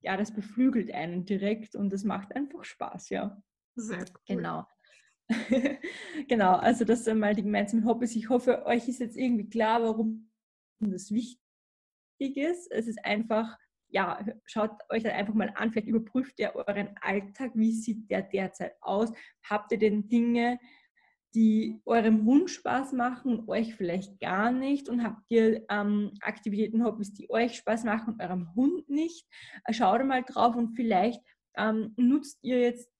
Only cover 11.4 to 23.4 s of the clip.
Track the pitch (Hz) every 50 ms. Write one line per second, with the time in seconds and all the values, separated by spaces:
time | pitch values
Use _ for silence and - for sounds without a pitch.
11.4 | _ _ _ _ _ _ _ _ _ _ _ _ _ _ _ _ 277 269 269 277
12.4 | 277 320 359 349 349 - - - 226 233 220 220 - - 202 214 226 220 226 214
13.4 | 226 226 - - _ _ _ _ _ _ - 185 190 175 - - 208 202 226 -
14.4 | _ - - 226 214 220 220 - - _ - 226 226 226 - - 202 202 214 220
15.4 | 196 - - - - 226 226 233 220 220 220 226 226 - _ 254 262 - _ -
16.4 | - - - - - - 202 196 202 - - - - - 190 208 196 202 - -
17.4 | 269 247 - 220 220 226 226 226 - - 214 220 - - 202 190 190 - - 196
18.4 | 190 185 - - 185 175 - _ - 160 190 202 226 226 226 - - - _ _
19.4 | _ - 208 214 214 - - 202 214 214 208 214 202 208 240 233 233 240 233 240
20.4 | 233 240 247 247 _ - - _ _ _ _ _ _ _ _ _ _ _ _ 226
21.4 | 226 220 214 220 220 220 220 - _ - 226 233 214 226 220 214 214 220 262 294
22.4 | 359 359 - - _ - 240 254 277 277 - 247 240 247 254 - - 269 240 214